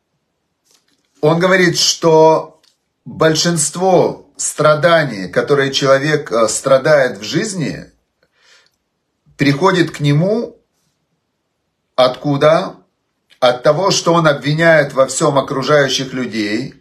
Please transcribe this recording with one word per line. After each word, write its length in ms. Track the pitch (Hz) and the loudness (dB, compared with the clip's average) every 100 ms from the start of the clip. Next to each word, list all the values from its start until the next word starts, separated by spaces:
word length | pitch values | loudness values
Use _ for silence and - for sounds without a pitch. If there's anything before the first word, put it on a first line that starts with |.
| _ _ _ _ _ _ _ _ _ _ _ - | _ _ _ _ _ _ _ _ _ _ _ -4
он 160 | 151 165 | -2 0
говорит, 400 | 180 190 180 151 | 2 2 2 0
что 840 | - - 170 156 160 156 - _ _ _ _ _ | -2 0 2 4 4 2 -2 _ _ _ _ _
большинство 1200 | - 98 - 156 175 170 - 180 190 175 113 - - - | -14 -2 0 0 -2 -2 -4 -2 0 2 0 -4 -16 -10
страданий, 920 | - - 151 151 135 165 143 104 92 | -10 -2 0 2 2 2 0 -6 -6
которые 440 | - 120 143 135 | -4 0 0 0
человек, 580 | 135 139 135 147 147 147 | -2 2 2 2 -2 -2
э, 180 | 117 110 | -2 -2
страдает 680 | - 135 131 139 151 127 98 | -2 0 2 4 2 2 -4
в 40 | |
жизни, 680 | 107 139 220 190 120 - - _ _ _ _ _ _ _ _ _ _ _ _ _ _ - | -6 -6 -6 -6 -8 -8 -16 _ _ _ _ _ _ _ _ _ _ _ _ _ _ -4
приходит 540 | 139 143 185 175 156 | 0 2 2 2 -2
к 80 | - | -2
нему 560 | 143 143 185 226 226 - _ _ _ _ _ _ _ _ _ _ _ _ _ - | 0 0 0 -2 -6 -14 _ _ _ _ _ _ _ _ _ _ _ _ _ 0
откуда? 800 | 127 123 147 139 151 165 190 - _ _ _ _ _ - | 0 0 -4 0 2 2 -2 -12 _ _ _ _ _ -2
От 220 | 127 123 | 0 2
того, 280 | 160 151 196 | 0 0 0
что 240 | - - | -2 0
он 120 | 165 156 | 2 2
обвиняет 680 | 143 131 156 165 160 139 | 0 -2 0 2 4 2
во 120 | 123 135 | 0 0
всем 320 | - 156 139 | 0 0 0
окружающих 760 | 135 135 127 147 135 127 127 | -2 -4 0 2 2 -2 -6
людей. 600 | 127 117 110 104 110 147 - | -8 -6 -4 -4 -4 -8 -14